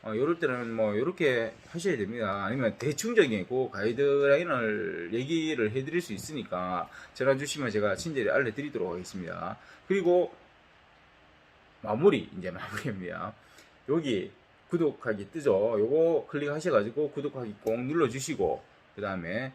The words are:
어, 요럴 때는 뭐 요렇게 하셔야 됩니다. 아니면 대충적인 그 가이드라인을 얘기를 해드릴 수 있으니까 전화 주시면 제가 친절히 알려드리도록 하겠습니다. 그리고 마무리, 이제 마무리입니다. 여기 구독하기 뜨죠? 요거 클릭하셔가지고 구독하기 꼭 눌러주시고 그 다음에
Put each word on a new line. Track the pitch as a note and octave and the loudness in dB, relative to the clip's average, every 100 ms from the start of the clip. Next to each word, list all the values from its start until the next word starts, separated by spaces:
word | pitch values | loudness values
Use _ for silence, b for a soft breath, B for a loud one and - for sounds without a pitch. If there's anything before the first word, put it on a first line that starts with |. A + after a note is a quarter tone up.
어, | A2 | -4
요럴 | A2 C#3+ E3+ | 0 0 2
때는 | D3+ B2 A#2 | 0 -2 -4
뭐 | A2+ A2 G#2 | 0 2 2
요렇게 | C#3 F#3 D3+ B2 A2+ - - | 0 2 2 2 0 -6 -12
하셔야 | F3 F#3+ C#3 | -4 -2 0
됩니다. | G2 A#2+ G#2+ G2+ | -2 -2 -2 -2
아니면 | G2 C3 A#2 G2+ | -2 0 0 0
대충적인 | C3 C#3+ A3 A3+ D3+ A2 F2+ | -4 -2 0 4 4 2 -2
그 | B2+ B2 | -2 -2
가이드라인을 | G2 G#2+ A#2+ C#3+ C#3+ C#3 C#3+ F3 C3+ A2+ G#2 F2+ E2+ F2 | 0 -2 2 2 4 6 4 4 0 0 -2 -4 -6 -4
얘기를 | A2 C3+ E3 D#3 C#3+ G#2+ | -4 -2 -2 0 0 0
해드릴 | B2 C3 E3+ | 0 -2 -4
수 | E3+ | -4
있으니까 | G2 - D3+ G#2 F2+ F2+ F2+ - B B | -10 -8 -10 -6 -4 -2 -4 -6 B B
전화 | - C3 C3+ | 0 2 2
주시면 | C#3+ D3+ B2+ | 0 -4 -2
제가 | G#2+ G#2 F#2+ | 0 0 0
친절히 | E3 C#3+ G2+ | -2 0 2
알려드리도록 | B2+ B2+ A2 D3 A#2+ F2+ | 2 2 -4 -6 -4 -4
하겠습니다. | F2 F2+ F#2+ E2+ F2 E2+ G#2+ B B - | -4 -8 -10 -8 -8 -8 -10 B B -2
그리고 | G3 F3 F3+ F3 - - _ _ - _ _ - _ - - _ _ - - | 2 6 4 4 -4 -20 _ _ -20 _ _ -20 _ -20 -20 _ _ -20 -14
마무리, | - A2 F#3 C#3+ E2+ F#2 | -4 4 6 4 -2 -10
이제 | F2+ | -10
마무리입니다. | F2 - G#2+ C#3+ G2 F2+ E2 F#2 - B B B - - | -10 -10 -8 -6 -6 -8 -8 -8 -10 B B B -18 -2
여기 | D#3 D3 G#2 F2+ - _ _ _ | -2 0 -2 -2 -12 _ _ _
구독하기 | F3 D#3 - A#2+ G#2 G2+ | 0 0 0 -4 -4 -4
뜨죠? | E3 C#3 G2 G#2+ A2 | -2 2 4 4 2
요거 | A2 D3+ E3 E3+ - | 4 4 4 2 -2
클릭하셔가지고 | D3 C#3+ D3+ E3+ B2 G#2 B2+ D3+ | -4 -4 -2 2 2 2 -2 -2
구독하기 | D3 C#3 C3+ A#2 G2+ | -2 -6 -6 -10 -6
꼭 | A2 A2+ | -2 -2
눌러주시고 | B2+ D#3+ C#3 B2+ C3 B2 F2+ B1+ - - _ | 0 2 2 0 -6 0 0 0 -8 -20 _
그 | - | -8
다음에 | G2+ F#2 E2 G#2 C3 | -6 -4 -4 -6 -6